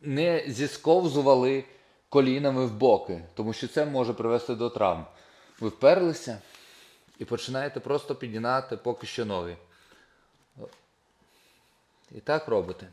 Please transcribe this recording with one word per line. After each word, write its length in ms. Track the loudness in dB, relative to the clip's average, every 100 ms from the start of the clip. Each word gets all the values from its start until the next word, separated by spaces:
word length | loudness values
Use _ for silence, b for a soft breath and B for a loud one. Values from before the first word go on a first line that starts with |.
не 440 | -6 -2 0 0 -4
зісковзували 1160 | -6 -6 -2 2 4 2 2 4 6 4 0 -4 b b b _
колінами 580 | 4 4 2 0 0 -2
в 60 |
боки, 520 | 2 4 4 2 -10 -10
тому 180 | -8 -6
що 160 | -6 -4
це 180 | -2 -2
може 260 | -2 -2
привести 420 | -2 0 -2 -2
до 160 | -4 -4
травм. 360 | 0 0 0 -6 B B B B -10
Ви 80 | -8
вперлися 720 | 2 6 8 6 0 -6 -12 B B B B B B B -14
і 60 |
починаєте 560 | -8 -6 -6 -6 -6 -6
просто 340 | -4 -4 -2
піднімати 600 | -8 -8 -6 -2 -2 -2 -6
поки 300 | -4 -6 -8
що 180 | -6
ноги. 320 | -4 -4 -6 -12 -20 b b b b b b _ _ -20 -20 -20 _ _ _ _ b b b b b b _ _ _
І 100 | -12
так 280 | -4 -4 0
робите. 400 | -2 -2 -8 -16